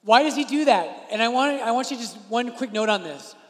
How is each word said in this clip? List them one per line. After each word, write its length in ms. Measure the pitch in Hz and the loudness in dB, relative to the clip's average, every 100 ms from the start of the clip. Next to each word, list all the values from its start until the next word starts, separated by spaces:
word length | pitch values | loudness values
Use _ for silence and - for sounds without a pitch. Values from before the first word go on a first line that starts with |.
Why 220 | 208 233 | 6 6
does 100 | 302 | 6
he 100 | 254 | 0
do 200 | 285 285 | -2 2
that? 420 | 294 208 160 - - | 4 4 2 -10 -8
And 100 | 214 | -2
I 60 | 233 | 0
want, 340 | 247 277 277 | 2 0 0
I 80 | 226 | -2
want 200 | 233 262 | -2 -2
you 60 | 262 | -6
to 60 | |
just, 140 | 226 180 196 | -10 -12 -6
one 260 | 226 247 233 | -4 -4 -6
quick 160 | 254 | -6
note 160 | 214 214 | -2 0
on 160 | 202 | -2
this. 300 | 170 143 - - - | -4 -14 -16 -20 -20